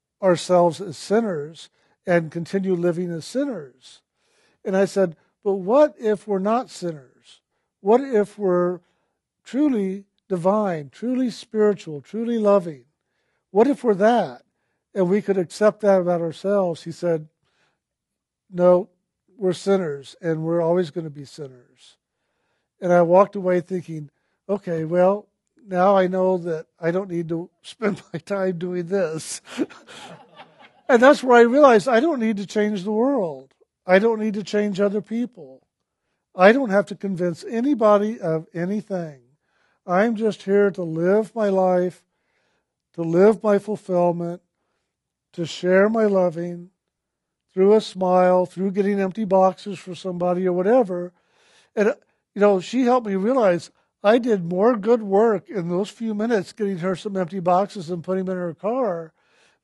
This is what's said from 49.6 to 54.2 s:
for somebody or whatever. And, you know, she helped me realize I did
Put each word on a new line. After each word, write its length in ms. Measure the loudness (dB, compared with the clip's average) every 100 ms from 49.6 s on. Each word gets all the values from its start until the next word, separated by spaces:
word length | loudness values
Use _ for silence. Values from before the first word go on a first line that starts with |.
| -8 -12
for 160 | -14
somebody 500 | -12 -10 -4 -2 -2
or 80 | -2
whatever. 600 | 0 2 2 2 -4 -10 _ _ _ _ _ _ -2
And, 180 | -2 -2 _ _ _
you 60 | 2
know, 180 | 2 2
she 240 | 0 -2
helped 240 | 2 0 0
me 80 |
realize 560 | -2 -2 0 2 0 -4 _ _ _
I 160 | 2
did 260 | 2